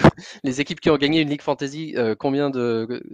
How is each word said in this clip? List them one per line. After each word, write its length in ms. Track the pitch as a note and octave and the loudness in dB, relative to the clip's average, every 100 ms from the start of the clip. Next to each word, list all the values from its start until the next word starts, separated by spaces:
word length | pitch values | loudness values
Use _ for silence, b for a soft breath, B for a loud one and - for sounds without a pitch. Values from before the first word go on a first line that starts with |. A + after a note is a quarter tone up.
| - - B B | 4 4 B B
Les 180 | C3+ C3 | -6 -4
équipes 180 | C#3+ D#3+ | -4 0
qui 80 | E3+ | 2
ont 80 | D3 | 2
gagné 240 | C#3+ D#3+ | 2 2
une 80 | D3+ | 0
ligue 140 | C#3+ | -2
fantasy, 500 | - C#3 C#3 D3+ D#3+ - | -4 -4 -4 -8 -6 -2
euh, 160 | A2+ G#2+ | -2 0
combien 300 | C#3+ C#3 C#3+ | 0 0 0
de, 540 | C3 A#2+ A2+ A2+ B2 - | 0 0 -2 -4 -8 -12